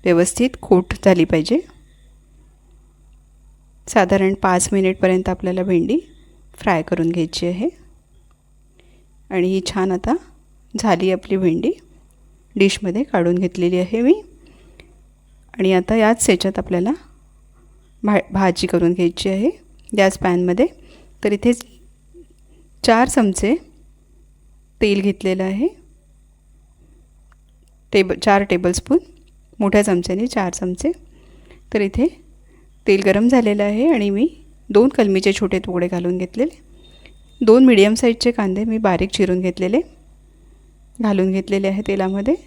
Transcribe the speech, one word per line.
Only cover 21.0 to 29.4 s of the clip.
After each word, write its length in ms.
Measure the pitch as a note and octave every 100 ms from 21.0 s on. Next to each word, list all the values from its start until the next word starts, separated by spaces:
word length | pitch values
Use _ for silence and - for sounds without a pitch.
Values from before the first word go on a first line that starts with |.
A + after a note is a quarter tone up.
| - _
तर 80 | G#3
इथे 220 | G3+ A#3+ A#3+ - _ - _ _ - - _ _ _ _ _
चार 240 | - A3+ C4
चमचे 480 | - G#3+ F3+ G3+ D#4+ - _ _ _ _ _ _ _ _ _ _ _
तेल 200 | G#3+ G3+
घेतलेलं 420 | G3 F#3+ F#3+ F#3
आहे. 240 | F#3+ G3 D#4 - - _ _ _ _ _ _ _ _ _ _ - _ _ _ _ _ _ _ _ _
टेब-, 260 | G#3 F#3 -
चार 220 | G#3+ G3
टेबलस्पून, 560 | G3+ F3+ F3+ F3+ - D#4+ - - _ _